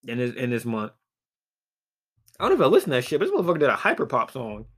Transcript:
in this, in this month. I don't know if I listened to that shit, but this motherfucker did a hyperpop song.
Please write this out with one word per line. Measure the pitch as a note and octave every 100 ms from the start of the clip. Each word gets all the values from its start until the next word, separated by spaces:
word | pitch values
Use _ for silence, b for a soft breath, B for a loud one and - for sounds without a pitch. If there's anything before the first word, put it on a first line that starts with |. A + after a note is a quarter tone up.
| -
in | A#2
this, | B2
in | A2+ B2
this | A#2+
month. | A#2 A2+ G#2+ _ _ _ _ _ _ _ _ _ _ _ _ _ _ _
I | A3
don't | F4+
know |
if | C#3+
I |
listened | A3+ F#4
to | C3
that |
shit, | B2 D3+
but | G#3
this |
motherfucker | G4 E3+ E3+
did | D3
a |
hyperpop | G#2 G3+ - - B2+ A2
song. | C3+ A#2 G#2 A2+